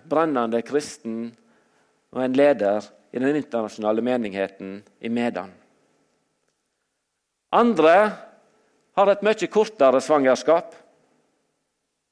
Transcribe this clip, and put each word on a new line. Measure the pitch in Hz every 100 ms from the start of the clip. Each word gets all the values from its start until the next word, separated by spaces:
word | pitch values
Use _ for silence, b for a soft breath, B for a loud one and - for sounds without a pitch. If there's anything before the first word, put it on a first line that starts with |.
| -
brennende | 147 165 131 117 117
kristen | 113 143 147 - 117 113 117 117 _ _ _ _ _ _ _
og | 123
en | 131 131
leder | 147 120 101 104 - _ _
i | 123
den | 131 151
internasjonale | - 117 107 - 107 110
menigheten | 120 123 107 95 95 - 98 101 - _
i | 113
Medan. | 120 120 92 95 92 _ _ _ _ _ _ _ _ _ _ _ _ _ _ _ _ _ _ _
Andre | 190 240 185 156 180 214 190 - _ _ _ _ _ _ -
har | 202
et | 196
mye | 202 214 175
kortere | 214 214 - 131 127
svangerskap. | 123 147 131 123 - 165 - - _ _ _ _ _ _ _ _ _ _ _ _ _